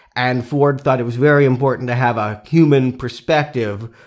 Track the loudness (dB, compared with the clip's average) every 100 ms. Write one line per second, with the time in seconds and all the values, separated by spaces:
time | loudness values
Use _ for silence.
0 | _ -4 -2 -2 -4 0 0 0 0 0
1 | -2 0 2 4 4 2 0 -2 -4 -2
2 | 0 0 -4 -6 -2 2 4 4 2 -4
3 | -10 -10 -2 -2 -2 -4 -6 -6 -12 -18